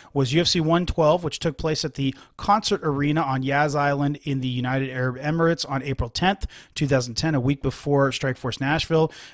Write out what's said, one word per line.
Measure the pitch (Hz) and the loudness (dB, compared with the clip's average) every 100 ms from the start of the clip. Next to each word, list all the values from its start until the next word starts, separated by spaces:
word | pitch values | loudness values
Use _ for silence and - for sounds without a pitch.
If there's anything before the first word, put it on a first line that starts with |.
| - | -6
was | 139 127 | -2 2
U | 156 | 2
F | 175 | 2
C | 180 | 2
one | 160 170 175 | 2 2 0
twelve, | - 151 175 | 2 4 2
which | 160 - | -2 -4
took | 170 135 | -4 -2
place | 160 156 | -4 -2
at | 147 | -4
the | 143 135 - - - | -2 -4 -4 -16 -6
Concert | - 214 - 160 | 2 2 2 0
Arena | 156 139 147 151 | 0 0 0 0
on | 139 131 | 0 -2
Yas | 131 139 151 | 0 2 2
Island | 147 143 143 143 147 | 2 0 2 0 -2
in | 151 135 | -4 -2
the | 127 | -2
United | 123 127 135 135 | -2 -2 -2 -2
Arab | 127 127 127 | -2 -2 -2
Emirates | 151 165 165 165 - | -2 2 2 2 -2
on | 135 | -4
April | 135 131 117 | -4 -4 -4
tenth, | - 180 202 - - - - | 0 0 0 -6 -12 -12 -4
two | 143 | 2
thousand | 135 123 | 2 0
ten, | 117 160 | -4 0
a | 143 | 0
week | 127 143 | 0 0
before | 135 - 147 143 139 | -2 -4 0 2 2
Strike | - 135 123 | 0 -4 -4
Force | 127 - | -6 -4
Nashville. | 139 160 - 160 160 - - | -2 -2 2 2 2 -2 -18